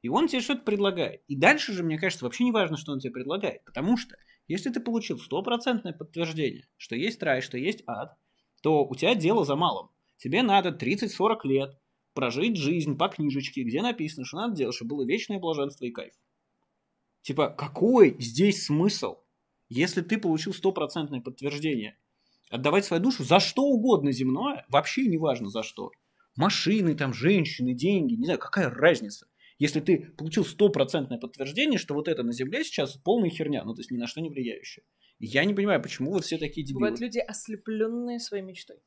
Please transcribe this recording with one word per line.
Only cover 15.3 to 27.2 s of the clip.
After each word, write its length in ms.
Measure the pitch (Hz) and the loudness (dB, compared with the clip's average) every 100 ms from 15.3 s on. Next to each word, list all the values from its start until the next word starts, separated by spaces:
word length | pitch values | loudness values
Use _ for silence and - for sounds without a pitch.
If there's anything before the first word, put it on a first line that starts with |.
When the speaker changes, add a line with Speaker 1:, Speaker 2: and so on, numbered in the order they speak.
| 202 | -4
Speaker 1:
блаженство 480 | 170 151 139 - 123 | -2 -2 -4 -4 -10
и 60 | |
кайф. 220 | 120 - _ _ _ _ _ _ _ _ _ _ _ | -10 -14 _ _ _ _ _ _ _ _ _ _ _
Типа, 280 | - 139 143 | -4 0 0
какой 680 | - 143 - 214 247 165 - | -2 -8 2 4 10 8 8
здесь 460 | 117 120 202 - - | -4 4 4 4 0
смысл, 520 | 151 196 202 110 - _ _ _ _ _ | 2 2 0 -6 -8 _ _ _ _ _
если 320 | 120 175 175 | -2 0 0
ты 160 | 170 214 | -2 0
получил 360 | 170 156 160 | 2 0 -2
стопроцентное 680 | 190 196 185 151 165 147 131 | -2 -2 0 -4 -4 -6 -6
подтверждение? 760 | 120 131 139 143 156 131 107 _ _ _ _ _ _ | -8 -6 -6 -2 -2 -2 -6 _ _ _ _ _ _
Отдавать 360 | 120 131 185 196 | -2 2 2 2
свою 180 | 170 | 2
душу 200 | 226 240 | 2 0
за 160 | 127 175 | 4 4
что 240 | 190 - | 6 0
угодно 480 | 285 254 247 190 143 | 2 2 4 4 2
земное, 540 | 127 131 135 190 135 - | 0 0 0 -2 -6 2
вообще 360 | 139 139 - 262 | 2 2 0 0
неважно 420 | 165 156 120 101 | 2 2 0 -2
за 120 | 110 | -6
что. 300 | 107 - - _ _ _ _ - | -6 -10 -14 _ _ _ _ 0
Машины, 600 | 175 - - 214 170 156 | 2 2 2 4 4 2
там, 180 | 135 | -2
женщины, 600 | 107 | 2